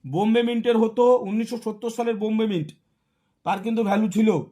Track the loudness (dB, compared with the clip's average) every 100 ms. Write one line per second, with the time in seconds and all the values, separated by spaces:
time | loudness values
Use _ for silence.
0 | -6 -2 2 2 2 -2 0 2 2 4
1 | 4 4 2 -4 -4 -6 -8 -8 -8 -4
2 | -4 -2 -2 0 0 -2 -6 -12 _ _
3 | _ _ _ _ -6 -4 -2 -2 0 0
4 | 0 2 2 2 -4